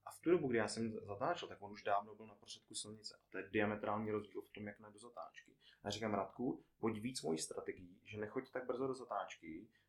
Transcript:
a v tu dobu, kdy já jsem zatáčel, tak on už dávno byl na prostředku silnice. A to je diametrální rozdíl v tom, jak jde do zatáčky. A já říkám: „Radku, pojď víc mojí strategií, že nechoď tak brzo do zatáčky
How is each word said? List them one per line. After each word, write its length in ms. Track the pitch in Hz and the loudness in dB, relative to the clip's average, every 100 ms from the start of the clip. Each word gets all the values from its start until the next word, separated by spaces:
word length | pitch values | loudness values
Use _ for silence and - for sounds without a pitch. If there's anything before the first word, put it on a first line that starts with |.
a 60 | - | -16
v 100 | - | -2
tu 100 | 156 | 6
dobu, 180 | 175 143 | 6 8
kdy 100 | 117 | 4
já 100 | 107 | 4
jsem 300 | 113 113 107 | 2 -2 -2
zatáčel, 460 | 98 101 143 175 - | -6 0 0 0 -4
tak 140 | 180 | -8
on 100 | 202 | -10
už 100 | 208 | -4
dávno 320 | - 175 220 | 2 4 2
byl 120 | 202 110 | -8 -16
na 80 | |
prostředku 400 | - - - - | -16 -14 -14 -10
silnice. 400 | - 107 107 104 | -8 -8 -10 -12
A 40 | - _ | -14 _
to 80 | 92 | -6
je 100 | 95 | 2
diametrální 580 | 110 104 104 104 104 107 | 6 6 4 2 2 2
rozdíl 320 | 107 104 101 | 0 -2 -8
v 80 | - | -8
tom, 140 | - 104 | -8 -8
jak 140 | 104 | -8
jde 100 | 107 | -14
do 60 | 101 | -16
zatáčky. 520 | 117 - - - - - - - | -12 -10 -10 -12 -20 -20 -20 -8
A 40 | 101 | -4
já 40 | |
říkám: 240 | 104 110 | 0 2
„Radku, 500 | 101 95 - 123 - - _ | 4 2 0 0 0 -6 _
pojď 200 | 110 110 | 0 2
víc 220 | 117 131 | -2 -2
mojí 160 | 78 80 | 0 0
strategií, 640 | - - - 95 90 90 | 0 -2 -4 -6 -12 -16
že 140 | - 107 | -10 -4
nechoď 320 | 107 131 127 | -2 -4 -4
tak 160 | 127 123 | -4 -2
brzo 200 | 120 135 | 0 0
do 80 | |
zatáčky 720 | 123 117 101 92 - 80 80 110 _ | 0 -2 -2 -2 -6 -10 -10 -12 _